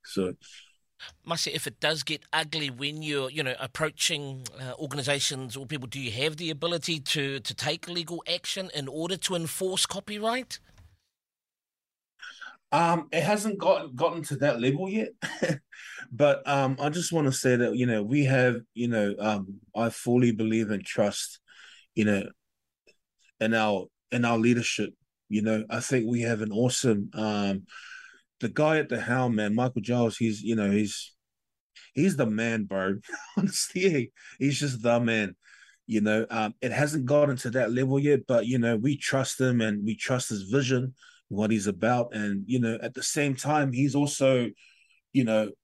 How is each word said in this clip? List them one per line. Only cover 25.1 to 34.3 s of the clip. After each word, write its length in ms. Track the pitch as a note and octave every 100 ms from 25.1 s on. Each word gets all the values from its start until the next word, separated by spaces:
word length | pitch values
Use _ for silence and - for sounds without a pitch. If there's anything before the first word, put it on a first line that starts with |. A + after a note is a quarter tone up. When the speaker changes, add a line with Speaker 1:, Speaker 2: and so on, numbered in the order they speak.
| _ _
Speaker 1:
You 140 | G#2+
know, 200 | G#2+ A2 A2
I 100 | A2+
think 280 | - C3 A2+
we 120 | A#2+
have 200 | A#2 A2
an 100 | G#2+
awesome, 600 | G#2 B2 A#2+ B2+ G#2 G2
um, 540 | - G#2+ G#2 G2+ G2 F#2+ - - - - - _ _
the 100 | A2+
guy 280 | G2 D3+ D#3
at 120 | D3
the 120 | A#2
helm, 340 | A#2 B2 B2+ G#2+
man, 200 | G#2 A2
Michael 260 | B2+ B2
Giles, 340 | G#2 B2 A#2 -
he's, 260 | A2+ G#2+
you 140 | G2+ A2+
know, 140 | G2+
he's, 440 | G2+ G#2 - - _ _ _ _ _ _ - -
he's 220 | - F#3+ C#3+
the 80 | A#2
man, 400 | G#2+ A#2 A2+ G2
bro. 340 | F#2+ F#2+ G2+ - -
<laughs> 200 | - -
Honestly, 760 | G3 - - F3+ F#3+ D3+ A#2+ _ -